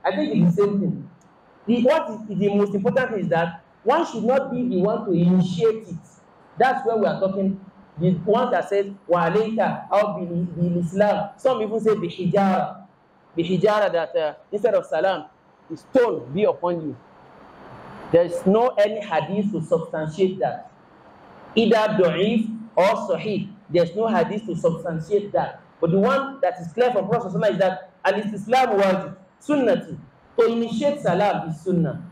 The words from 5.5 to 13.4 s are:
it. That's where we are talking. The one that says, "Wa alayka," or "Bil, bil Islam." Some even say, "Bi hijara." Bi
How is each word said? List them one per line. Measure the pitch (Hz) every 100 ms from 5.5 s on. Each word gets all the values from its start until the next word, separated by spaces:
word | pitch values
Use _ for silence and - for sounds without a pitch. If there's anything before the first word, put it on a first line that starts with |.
| 165 226 220 -
it. | - - _ _ _ - -
That's | 262 -
where | 226 226
we |
are | 180 156
talking. | 190 196 190 - - - - -
The | 180 180
one | 214 226 254
that | 180 160
says, | 202 196 - -
"Wa | 175 165
alayka," | 202 220 220 175 - -
or | 196 214 175
"Bil, | 170 170
bil | 175 170 175 175
Islam." | 175 196 208 190 - -
Some | 262 233
even | 214 220
say, | 214
"Bi | 208 170
hijara." | - 175 196 196 180 - - - _ _ _ _
Bi | 165